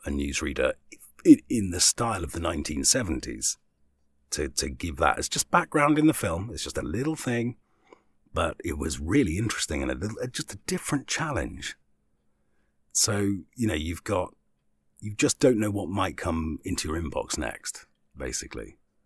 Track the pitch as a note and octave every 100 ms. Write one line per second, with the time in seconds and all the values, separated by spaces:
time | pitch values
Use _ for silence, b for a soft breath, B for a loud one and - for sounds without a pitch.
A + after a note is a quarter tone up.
0 | - C#2+ C#2+ - C#2+ C#2 C2+ - _ -
1 | - - - - - B2 G2 F2 - -
2 | A#2 G2+ D#2+ E2+ E2 E2 - D#2 - C3
3 | G2+ C#2+ - A1+ - - _ _ _ _
4 | _ _ _ - D2 - D2 C2+ F2 C#2+
5 | D2 - - - - F3 - D#3 C#3+ D3+
6 | D#3 D3+ G2+ E2+ A2 C#2+ - - B1+ F#2+
7 | D3 D#3 - A#2+ A#2 - b b b b
8 | b _ _ E2 E2 - - D2 - -
9 | D#2 B2 G#2+ E2 A2+ - - D2 C2 C2
10 | G#2 A#2 B2+ - - G2+ - F3+ - D3
11 | - - E3 B2 B1+ - - - _ _
12 | _ _ _ _ _ _ _ _ _ -
13 | - G#2 G2+ G2 - - A2 D#2 D#2+ F2
14 | - G2 F2+ - _ _ _ _ _ _
15 | G#2 G#2 C#3+ - C#3 A2+ G#2+ G2+ E2+ G2
16 | F#2+ - F#2 D#2+ D#2+ D2+ - E2 E2 D#2+
17 | E2 - - - B1 - - - - _
18 | _ - C2 - - - G#1+ - _ _